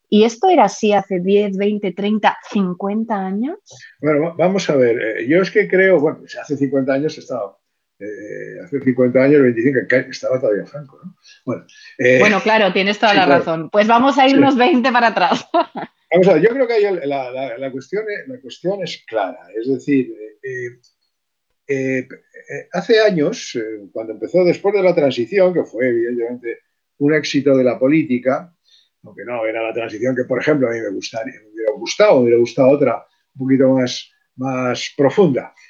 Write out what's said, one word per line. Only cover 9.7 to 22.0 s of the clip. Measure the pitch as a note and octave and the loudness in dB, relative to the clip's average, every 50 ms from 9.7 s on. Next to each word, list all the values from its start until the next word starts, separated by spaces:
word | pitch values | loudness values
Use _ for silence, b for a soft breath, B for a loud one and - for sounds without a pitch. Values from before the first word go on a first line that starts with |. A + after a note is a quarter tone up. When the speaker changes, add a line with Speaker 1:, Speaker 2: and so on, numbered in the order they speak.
| C#3 B2 G2 - | 0 0 0 0
Speaker 2:
que | - C3 C3+ - | 0 -2 -2 -4
estaba | - - - A2 B2+ B2+ | -8 -10 -4 -4 -2 -2
todavía | A#2+ A#2 G#2+ F#2+ F2+ | 0 0 0 -2 -4
Franco, | - - C#3+ D3+ C3 - _ - | -8 -12 -16 -18 -18 -20 _ -20
¿no? | F#3 - b b b b b b | -20 -20 b b b b b b
Bueno, | - - - - b b b b b b | -10 -10 -10 -12 b b b b b b
eh, | - - - F3 F3 | -2 2 4 4 6
Speaker 1:
Bueno, | E3+ G#3+ G#3 F#3+ | 6 4 4 2
claro, | F3 G#3+ A3 A3 G#3+ F#3 F3+ | 2 2 2 2 2 2 2
tienes | G3+ F#3+ G3 G#3 - | 0 0 0 0 0
toda | - A3 G3+ | 2 2 4
Speaker 2:
sí, | G3 | 4
Speaker 1:
la | F#3 | 4
Speaker 2:
claro. | D#3 C#3 - | 4 4 4
Speaker 1:
razón. | - F3+ E3 D#3+ D#3+ D#3 | 2 0 -4 -4 -6 -2
Pues | - G#3 G#3+ | 0 2 4
vamos | G#3+ A#3 A#3 C4 C#4 C4+ C#4 | 4 4 4 4 2 4 4
a | C4 | 4
Speaker 2:
Sí. | C4+ C4+ | 4 6
Speaker 1:
irnos | C4+ C#4 C4+ C4+ | 6 4 4 4
veinte | A#3 B3 D4+ F4 B3 A#3 C4+ | 4 4 4 4 2 2 2
para | A#3 B3 A#3+ A3+ | 2 2 2 2
atrás. | - G3+ F3+ E3 E3 - - - - | 2 0 0 0 0 -2 -4 -4 -2
<laughs> | E4+ D#4+ - - F#3+ D3 - _ _ _ _ D#3 | -2 -2 -2 -6 -12 -14 -14 _ _ _ _ 2
Speaker 2:
Vamos | F3 F#3 | 4 4
a | F#3+ F3+ | 4 4
ver, | D#3 E3 | 4 4
yo | A3+ | 2
creo | A#3+ C#4 B3+ | 2 0 -2
que | A#3 A#3 | 0 0
ahí | G#3+ G3+ | 0 0
el, | G3+ F#3+ E3+ C#3 C#3+ | 0 0 -2 -4 -4
la, | C#3+ C#3 C3 B2 | -6 -6 -6 -8
la, | B2 C3 C3+ C3 A#2 | -8 -8 -8 -8 -8
la | B2+ C3+ C3+ | -8 -10 -10
cuestión | B2 C3 B2+ - F3+ G3+ A3 G#3+ | -10 -10 -10 -8 -8 -8 -6 -6
es, | G3+ - - | -8 -10 -12
la | C3+ B2+ B2+ | -14 -16 -16
cuestión | - B2 - - - E3+ G3+ G3+ F3+ | -18 -20 -18 -8 -6 -6 -6 -4 -6
es | F3 - - _ | -10 -10 -14 _
clara. | - A2+ A2 G2 F2+ - - - - - | -8 -4 -4 -4 -4 -6 -12 -18 -12 -10
Es | A2 A#2 C3 | -8 -4 -4
decir, | C3+ A#2+ - D3 C#3+ C3+ B2 A2+ A2 G#2 G#2+ A2 - _ - | -4 -4 -2 0 0 0 0 -2 -6 -14 -16 -18 -18 _ -14
eh, | C3+ B2+ B2+ B2 A#2+ B2 B2 _ _ _ _ _ _ _ _ _ _ _ _ _ _ _ _ _ - | -12 -10 -10 -10 -12 -14 _ _ _ _ _ _ _ _ _ _ _ _ _ _ _ _ _ _ -6
eh, | C#3 C3+ C3 C3 C3 | -6 -4 -4 -4 -4
eh, | B2+ | -6